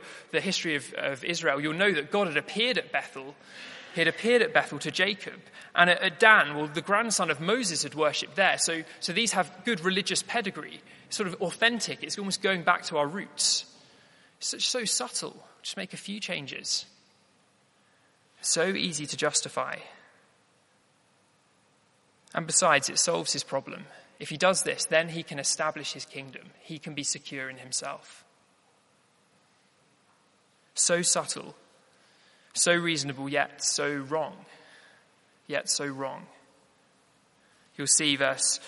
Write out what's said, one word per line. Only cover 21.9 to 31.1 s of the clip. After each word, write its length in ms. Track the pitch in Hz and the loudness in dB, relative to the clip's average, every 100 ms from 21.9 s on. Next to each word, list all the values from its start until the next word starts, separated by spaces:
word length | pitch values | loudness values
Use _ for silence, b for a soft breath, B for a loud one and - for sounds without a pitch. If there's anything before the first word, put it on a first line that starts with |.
| _ _ _ - | _ _ _ -8
And 120 | - 160 | -6 0
besides, 440 | 160 180 143 139 | 4 6 6 4
it 100 | 170 | 0
solves 320 | - 165 160 | 0 0 -2
his 120 | 143 - | -4 -4
problem. 400 | 135 - - 147 B B B | -4 -6 -14 -16 B B B
If 100 | 147 | -10
he 80 | 151 | 2
does 260 | 185 190 | 4 4
this, 200 | - 139 - | 0 -2 2
then 220 | 160 165 | 2 2
he 140 | 160 | -4
can 160 | 160 143 | -8 -6
establish 540 | 135 - 156 156 139 | -2 -2 -2 -4 -8
his 100 | 139 | -10
kingdom. 440 | - 139 135 127 - - | -12 -14 -16 -16 -20 -20
He 180 | - 160 | -14 -12
can 160 | - | -10
be 100 | 143 | -6
secure 460 | 143 143 - 139 131 | -4 -4 -6 -8 -8
in 80 | 131 | -10
himself. 680 | 127 127 143 139 - - - _ _ _ _ _ _ _ _ _ _ _ _ _ _ _ _ _ _ _ _ _ _ _ _ | -8 -6 -6 -10 -14 -20 -20 _ _ _ _ _ _ _ _ _ _ _ _ _ _ _ _ _ _ _ _ _ _ _ _
So 280 | - - 175 | 0 2 2
subtle, 540 | 180 | 2